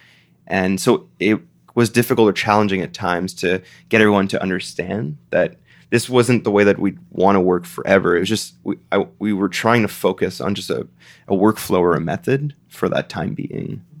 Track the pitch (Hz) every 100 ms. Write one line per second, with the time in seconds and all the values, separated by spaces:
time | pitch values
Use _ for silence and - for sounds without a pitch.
0 | _ _ _ _ - 95 92 95 - 110
1 | - - 95 107 - _ _ - 113 120
2 | 117 117 110 95 - 104 104 95 85 -
3 | 92 87 92 - 90 92 - - - 113
4 | 104 104 98 - 101 92 - - 87 98
5 | 135 151 - - 85 - _ _ - 117
6 | - 123 120 120 87 101 101 98 98 90
7 | - 85 92 98 92 90 87 - - 98
8 | 87 87 95 110 - _ - - - 101
9 | 87 - 104 101 98 - 113 117 104 -
10 | 101 95 95 - - 98 98 67 - _
11 | - - - 98 104 110 - 92 87 80
12 | 82 87 - 135 147 - _ - 98 65
13 | - - 78 - - - - - - -